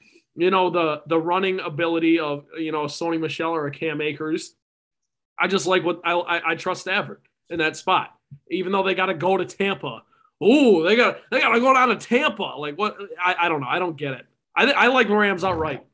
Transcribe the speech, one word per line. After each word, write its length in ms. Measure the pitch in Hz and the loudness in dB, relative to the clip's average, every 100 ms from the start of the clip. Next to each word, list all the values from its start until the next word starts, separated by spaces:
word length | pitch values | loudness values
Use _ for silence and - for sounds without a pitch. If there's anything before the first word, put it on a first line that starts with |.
| _ _ _ - | _ _ _ -2
you 140 | 180 | 2
know, 180 | 190 180 | 2 2
the, 320 | 170 160 147 151 | 0 0 -2 -2
the 120 | 165 | -2
running 400 | 165 180 190 185 | 0 0 -2 -4
ability 600 | 175 151 170 165 165 165 | -6 -4 -2 2 2 2
of, 260 | 151 143 - 160 | 0 -6 -10 -10
you 140 | 156 | -6
know, 140 | 156 147 | -4 -4
Sony 340 | - 170 165 | -4 -4 -2
Michel 320 | 156 143 165 | -4 -4 -4
or 160 | 165 143 | -4 -4
a 40 | |
Cam 300 | 143 160 151 | -6 -6 -4
Akers. 540 | 151 147 156 175 - _ _ _ _ _ _ _ _ - | -4 -6 -4 -6 -6 _ _ _ _ _ _ _ _ -4
I 80 | 180 | -2
just 200 | 190 156 | 0 0
like 160 | 185 | 0
what, 180 | 165 170 | 0 -2
I, 100 | 170 | -2
I, 380 | 175 175 170 165 | -2 -2 -2 -2
I 40 | 165 | -4
trust 260 | 185 180 | -4 -6
Stafford 400 | 185 196 160 208 _ _ - | -4 -4 -6 -12 _ _ -8
in 100 | 170 | -2
that 160 | 156 - | -2 -2
spot, 400 | - 170 - _ _ 143 - | 0 0 -2 _ _ -20 -8
even 220 | 180 175 | -6 -2
though 120 | 196 | 0
they 120 | 190 185 | 0 0
gotta 180 | 185 | -2
go 240 | 165 175 190 | 0 0 0
to 80 | 175 | -2
Tampa. 580 | - 196 190 139 113 - _ _ - | -4 -4 -4 -8 -12 -18 _ _ 0
Ooh, 400 | 180 294 254 170 | 4 6 8 6
they 120 | 170 233 | 4 4
got, 220 | 214 - - | 4 0 -4
they 100 | 269 | 0
gotta 180 | 269 233 | 2 4
go 140 | 262 | 4
down 160 | 254 247 | 4 4
to 60 | 170 | 0
Tampa. 580 | - 240 302 202 151 127 | 0 0 2 -2 -8 -8
Like, 200 | 147 151 | -8 -4
what? 200 | 208 - - 160 | -4 -4 -14 -4
I, 120 | 180 170 | -2 0
I 80 | 175 | 0
don't 120 | 151 | 0
know. 60 | 127 | -2
I 120 | 165 | -2
don't 180 | 180 143 | -2 -4
get 160 | 143 | -8
it. 120 | 123 - _ _ - | -8 -14 _ _ 2
I 100 | 240 | 2
th-, 100 | 185 | 4
I 100 | 233 | 4
like 200 | 262 208 | 4 4
the 80 | 208 | 2
Rams 280 | 202 180 | 2 0
outright. 420 | 190 165 156 131 - | -2 -2 -4 -6 -12